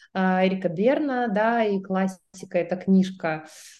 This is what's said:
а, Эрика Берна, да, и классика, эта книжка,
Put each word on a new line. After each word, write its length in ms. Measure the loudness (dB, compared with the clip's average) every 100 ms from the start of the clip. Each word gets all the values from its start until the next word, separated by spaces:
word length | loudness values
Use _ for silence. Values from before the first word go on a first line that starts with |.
| -10
а, 320 | -2 0 2 2
Эрика 220 | 0 -2
Берна, 580 | 0 2 2 0 -2 -2
да, 360 | 0 0 2
и 160 | 0 -2
классика, 800 | -2 -2 -2 -4 _ -20 -6 -4
эта 180 | -2 -2
книжка, 680 | 2 4 4 -2 -6 -6 -10 -20 -20 -20